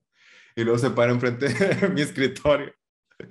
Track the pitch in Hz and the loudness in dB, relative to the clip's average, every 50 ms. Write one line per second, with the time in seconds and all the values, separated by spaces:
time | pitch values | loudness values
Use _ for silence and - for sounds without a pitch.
0 | _ _ _ _ _ - - - - _ - 117 117 113 117 120 131 127 107 123 | _ _ _ _ _ -20 -20 -20 -20 _ -6 -4 0 0 2 2 2 0 2 2
1 | 120 120 123 120 123 123 120 120 139 135 117 - 196 185 143 - 196 190 143 143 | 2 2 2 2 0 -2 -2 -2 -2 -2 0 0 0 0 0 0 0 0 0 0
2 | 143 - - 127 135 127 131 - - 147 143 139 135 - - _ _ _ _ _ | -2 -4 -2 -2 -2 -2 -2 -2 2 2 2 2 0 -6 -14 _ _ _ _ _
3 | _ _ _ - - - | _ _ _ -20 -20 -12